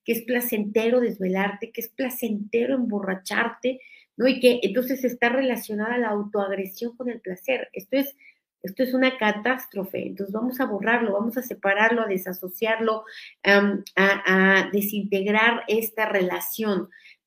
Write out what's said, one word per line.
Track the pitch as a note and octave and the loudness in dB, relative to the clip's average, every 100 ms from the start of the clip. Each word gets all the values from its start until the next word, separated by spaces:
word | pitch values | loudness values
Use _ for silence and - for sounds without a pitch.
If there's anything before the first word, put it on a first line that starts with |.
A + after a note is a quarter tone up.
| - | -4
que | |
es | A3+ | -4
placentero | A#3+ A#3+ A#3+ A3 G#3 G#3+ A3+ B3 | -2 -2 -2 -2 0 0 2 2
desvelarte, | A3+ - F#3 F#3+ G3+ G3+ A3+ | 2 -2 -2 0 0 -4 -12
que | - | -12
es | - | -10
placentero | - B3+ - A3+ G3+ G#3 A#3 B3 | -6 -6 -4 -4 -4 -2 -2 0
emborracharte, | C4 A3 G3+ F#3+ F#3 - G#3 A3+ - B3 C4 - - _ - | 0 0 -2 -4 -6 -4 -2 -2 -2 -4 -4 -10 -20 _ 0
¿no? | B3+ | 2
Y | B3+ | 6
que | B3 A#3+ | 6 6
entonces | G3+ A#3+ - F3+ | 2 0 -2 0
está | B3 A#3+ A#3 | -2 0 2
relacionada | C4 C4 G#3+ - G#3 A3 B3 | 2 2 0 -4 -4 -2 -2
la | A3+ | 0
autoagresión | G#3 G#3 G#3 G3 G3 F#3+ - A#3 A#3+ | -2 -2 -2 -2 -2 -6 -6 -10 -6
con | B3 | -8
el | A3+ | -8
placer. | F#3 F#3 - B3 - | -10 -8 -4 -4 -4
Esto | G3 - C4+ | -12 -4 -2
es, | C#4 - _ _ _ _ | -2 -8 _ _ _ _
esto | F#3+ F#3+ | -8 -4
es | B3+ B3+ | 0 2
una | B3+ - | 0 2
catástrofe. | G#3+ G#3 A#3+ B3+ - G3+ F#3 F#3 - | -2 0 -2 -2 -6 -8 -6 -6 -8
Entonces | F#3+ G3 | -8 -6
vamos | G#3+ B3 B3 | -4 -4 -2
a | A#3+ | -2
borrarlo, | G3+ A3 A#3+ A3 | -2 0 0 0
vamos | G3 A#3 B3+ | -2 -2 -4
a | |
separarlo, | - - G3 G3+ A3+ A#3+ | -8 -4 0 2 2 2
a | G#3+ | 0
desasociarlo, | F#3 F#3 F#3 F#3 - A3 A3 A3+ A3 - - - _ | -2 -4 -10 -10 -4 -2 0 0 -2 -6 -18 -20 _
am, | G3 G3+ G3+ G3 - F#3 | 6 6 6 0 -2 2
a, | G3 G3 - F#3+ F#3+ F#3+ | 4 4 4 4 6 4
a | F#3 | 4
desintegrar | G3+ G3+ G#3 G3+ G3 G3 G#3+ A3+ A3+ - | 0 0 -4 -2 0 2 2 4 2 0
esta | G#3+ A3+ - A3 | -2 -2 -2 0
relación. | G3+ F3+ F3 - - G#3+ F#3+ - - - _ | 0 0 -2 -6 -4 -2 -2 -4 -14 -20 _